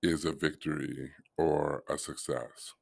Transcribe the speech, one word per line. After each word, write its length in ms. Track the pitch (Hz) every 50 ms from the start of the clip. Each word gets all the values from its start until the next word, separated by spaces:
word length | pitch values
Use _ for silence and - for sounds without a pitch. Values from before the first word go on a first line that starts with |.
| -
is 200 | 90 82 78 78
a 80 | 80
victory 800 | 78 - - 78 - - - 80 76 76 71 - 64 65 65 65 - - - _ _
or 480 | - 80 82 76 78 73 73 71 - - -
a 80 | 71 73
success. 760 | - - 71 - - - 67 64 60 - - - - - - _